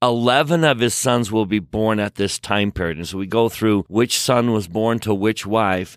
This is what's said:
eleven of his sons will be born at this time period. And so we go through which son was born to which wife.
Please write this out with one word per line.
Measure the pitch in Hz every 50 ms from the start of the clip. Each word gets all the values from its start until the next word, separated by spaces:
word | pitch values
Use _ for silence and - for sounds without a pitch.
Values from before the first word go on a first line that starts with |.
eleven | - 123 120 117 117 120 127 139 156 147 170 170 160
of | 151 135 113
his | 117 120 -
sons | - - 131 120 120 117 95
will | 107 110 110
be | 92 104 107
born | 87 - - 107 110 110 110 107
at | 104 104 -
this | - 101 98 - -
time | - - 107 104 101 101
period. | 101 95 90 85 80 76
And | 85 80
so | 92 95
we | 98 95
go | 95 113 117 113
through | - - 110 110 107 101 92 -
which | 90 107 123 120 - -
son | - - 131 120 120 120
was | 113 107 98 87
born | 85 107 110 113 117 113
to | - 107 107
which | 98 98 110 110 - -
wife. | 98 107 113 110 98 92 92 92 - -